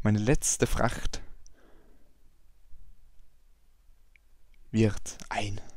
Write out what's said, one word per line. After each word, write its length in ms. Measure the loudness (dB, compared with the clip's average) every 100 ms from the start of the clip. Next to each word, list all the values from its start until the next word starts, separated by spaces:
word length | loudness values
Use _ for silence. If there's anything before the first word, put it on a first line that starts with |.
Meine 180 | 2 4
letzte 480 | 4 2 2 0 2
Fracht 540 | 4 2 2 -2 -2 -8 -12 -14 -18 -20 -20 -20 -20 -20 -20 -20 -20 -20 -20 -14 -12 -12 -16 -20 -18 -20 -20 -20 _ _ -20 -20 -20 -20 -20 _ -20 -20 -20 -2
wird 460 | 4 4 4 -4 -8 -8
ein. 320 | -4 -4 -4 -8